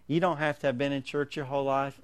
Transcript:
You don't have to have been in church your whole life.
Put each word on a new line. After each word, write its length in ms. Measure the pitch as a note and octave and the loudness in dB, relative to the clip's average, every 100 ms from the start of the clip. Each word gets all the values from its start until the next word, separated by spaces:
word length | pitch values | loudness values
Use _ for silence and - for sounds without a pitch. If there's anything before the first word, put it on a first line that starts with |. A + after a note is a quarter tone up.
| - | 0
You 120 | D#3+ | 2
don't 200 | F3+ D3 | 2 2
have 200 | D3+ D3 | 0 0
to 80 | C#3+ | 0
have 100 | B2 | 0
been 140 | C#3+ | 0
in 100 | C#3 | 0
church 340 | C3 D3 C#3+ D#3 | -2 -4 -2 -4
your 80 | |
whole 200 | C3 C#3 | -4 -2
life. 360 | C3+ C3+ C#3 - | 0 0 0 -6